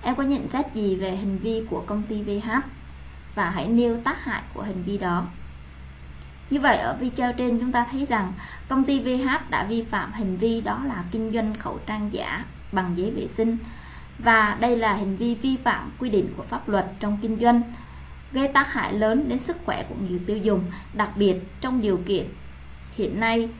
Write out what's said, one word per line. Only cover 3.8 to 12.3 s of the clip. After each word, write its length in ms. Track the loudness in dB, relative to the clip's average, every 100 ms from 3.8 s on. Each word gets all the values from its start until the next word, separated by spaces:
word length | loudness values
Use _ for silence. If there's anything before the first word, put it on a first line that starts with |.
| 4 2
tác 200 | -2 -2
hại 180 | -4 -6 -6
của 80 | -8
hành 220 | -6 -4
vi 140 | -4 -2
đó. 260 | 0 0 -2 -8 -12 -14 -16 -16 -16 -16 -16 -14 -16 -16 -2
Như 100 | 2
vậy, 180 | 4 4
ở 180 | 2 0
video 340 | -2 0 0
trên 260 | 2 2 2
chúng 120 | 2
ta 140 | 2 0
thấy 140 | -2 0
rằng 240 | 2 0 -4 -12 -14 0
công 140 | 2
ty 160 | 4 4
V 80 | 2 0 2
H 20 | 0 0
đã 140 | -2
vi 220 | 0 0 0
phạm 200 | -2 -2
hành 260 | -2 -2 2
vi 240 | 2 2
đó 180 | 0 -2 -2
là 180 | -4 -4
kinh 200 | -2 0
doanh 200 | 0 0 -2
khẩu 200 | -6 -8 -6
trang 240 | -4 -2
giả 300 | -4 -4